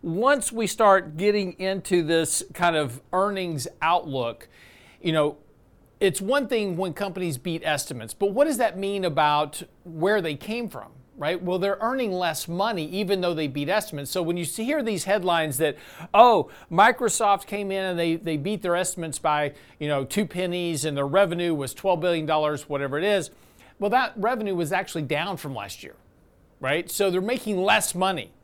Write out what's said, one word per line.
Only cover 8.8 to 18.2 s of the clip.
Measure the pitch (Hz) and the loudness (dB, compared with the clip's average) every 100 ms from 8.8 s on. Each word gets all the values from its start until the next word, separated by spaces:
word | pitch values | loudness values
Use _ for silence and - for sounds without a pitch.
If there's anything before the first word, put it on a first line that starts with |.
| 196 202 185 | -4 -2 -2
about | 151 151 147 151 - - _ | 2 2 2 0 -6 -16 _
where | 175 160 180 214 | -16 -2 2 2
they | 165 | 0
came | 143 - 226 233 | -6 -6 -6 -6
from? | 131 - - - 269 | -10 -16 -20 -20 -6
Right? | 151 175 | -4 -2
Well, | 180 185 | -2 0
they're | 196 202 | 0 0
earning | 226 262 233 | -2 -2 -2
less | 180 175 156 - | 0 -2 -2 -6
money | 170 208 202 151 | -2 -2 -2 -4
even | 185 196 196 | -4 0 0
though | 180 160 | 0 0
they | 151 | -2
beat | 139 143 | -2 0
estimates. | 208 208 147 139 | 0 0 -8 -4
So | 185 | -2
when | 165 175 | -2 -2
you | 165 | -4
see, | - 226 | -4 -2
hear | 302 | 0
these | 226 196 | 0 -2
headlines | - 202 180 170 156 127 | 0 0 2 0 0 0
that, | 160 - - - 170 | 0 0 -14 -18 0
"Oh, | 202 247 214 143 - - | 8 10 10 2 -8 -2
Microsoft | 170 220 247 233 - 214 196 - | 6 6 6 0 2 2 2 0
came | 202 196 | -8 -4
in | 196 190 | -2 -2
and | 175 | 0
they, | 170 | 0
they | 165 | 0